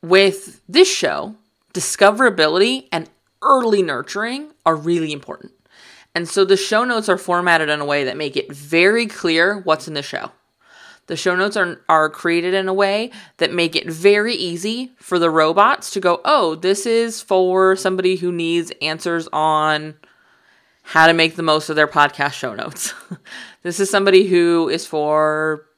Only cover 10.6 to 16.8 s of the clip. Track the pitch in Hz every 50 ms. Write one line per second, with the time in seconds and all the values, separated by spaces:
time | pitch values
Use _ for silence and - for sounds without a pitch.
10.6 | _ _ _ - - - - _ _ _ 170 156 - 185 180 180 190 208 208 220
11.6 | 185 175 170 - _ - 160 156 156 151 151 - - 175 170 170 170 180 185 190
12.6 | 190 190 190 196 202 196 196 214 226 254 247 214 - - _ _ 165 160 165 175
13.6 | 170 165 165 165 - 170 160 160 170 202 202 208 208 233 240 - - 175 170 170
14.6 | 175 214 226 247 254 254 _ _ - - - 180 170 165 160 160 156 156 165 196
15.6 | 202 240 277 - - - - 202 185 185 175 - - - 302 294 202 165 156 160
16.6 | 175 185 196 196